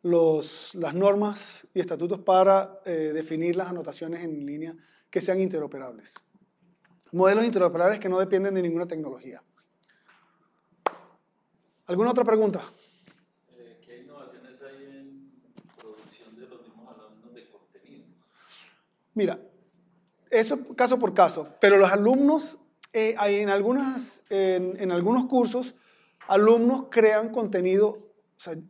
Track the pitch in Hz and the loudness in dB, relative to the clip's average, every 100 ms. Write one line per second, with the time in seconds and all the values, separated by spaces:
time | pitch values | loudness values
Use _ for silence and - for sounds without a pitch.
0 | 180 170 165 156 147 - - 190 160 165 | 2 2 4 0 -4 -14 -14 -10 -6 0
1 | 202 202 208 208 - - - 185 180 151 | 2 2 -2 -6 -14 -16 -8 -6 -6 -6
2 | 175 190 - 185 190 196 196 - - 165 | -6 -4 2 4 6 4 2 -12 -8 -4
3 | 156 156 160 160 170 175 180 175 156 139 | -4 -6 -6 -4 -4 -4 -6 -10 -12 -12
4 | 165 170 170 151 143 151 165 165 _ _ | -12 -10 -10 -10 -10 -10 -12 -14 _ _
5 | _ 190 180 190 185 170 151 143 131 110 | _ -4 -2 -2 -2 -4 -8 -12 -16 -18
6 | - - _ _ _ _ _ _ _ _ | -20 -20 _ _ _ _ _ _ _ _
7 | _ 175 185 208 233 208 175 165 180 214 | _ 2 4 4 2 2 0 2 0 0
8 | 196 185 190 190 196 190 175 165 175 160 | -4 -2 0 0 0 -2 -4 -4 -6 -10
9 | 147 131 127 - _ _ _ _ - _ | -12 -14 -18 -20 _ _ _ _ -20 _
10 | _ _ _ _ _ _ _ _ - - | _ _ _ _ _ _ _ _ -8 -8
11 | - _ _ _ _ _ _ _ - 180 | -20 _ _ _ _ _ _ _ -6 -2
12 | 233 247 226 220 214 180 - _ _ _ | 0 2 2 2 2 -2 -12 _ _ _
13 | _ _ _ _ _ 123 117 113 120 120 | _ _ _ _ _ _ -20 _ _ -20
14 | 131 143 123 127 127 123 139 135 139 139 | -20 -20 -20 -20 -20 -20 -20 -20 -20 -20
15 | 139 135 135 127 120 - _ _ 110 107 | -20 -20 -20 _ _ -20 _ _ -20 -20
16 | 113 _ - 113 - - - 226 - 110 | -20 _ -20 -20 -20 -20 -20 -20 -20 -20
17 | 107 110 117 120 - _ _ _ _ 57 | -20 _ -20 -20 -20 _ _ _ _ -20
18 | _ _ _ _ _ - - _ _ _ | _ _ _ _ _ -20 -20 _ _ _
19 | _ 220 190 185 - _ _ _ _ _ | _ -2 -2 -4 -16 _ _ _ _ _
20 | _ _ _ 220 226 277 - - 247 254 | _ _ _ 0 0 -4 -8 -2 0 2
21 | 220 - 175 165 147 - 202 196 190 202 | 0 4 4 2 -12 2 6 8 6 4
22 | 208 262 285 311 - - _ _ - 226 | 2 4 4 2 -2 -16 _ _ -8 -4
23 | 220 220 208 202 208 196 202 262 269 262 | -2 -2 -2 0 0 0 0 0 -2 -6
24 | 254 - _ 196 190 185 185 196 190 175 | -12 -18 _ -2 0 0 -4 -6 -4 -2
25 | 180 247 254 254 233 247 247 - _ _ | 0 0 2 0 0 -2 -8 -16 _ _
26 | _ _ - 196 214 233 240 269 262 233 | _ _ 0 4 6 6 4 0 -2 2
27 | 220 214 226 240 220 190 185 190 208 - | 4 4 -2 -4 -4 -2 0 2 2 -2
28 | - _ _ _ 180 160 | -20 _ _ _ -14 -14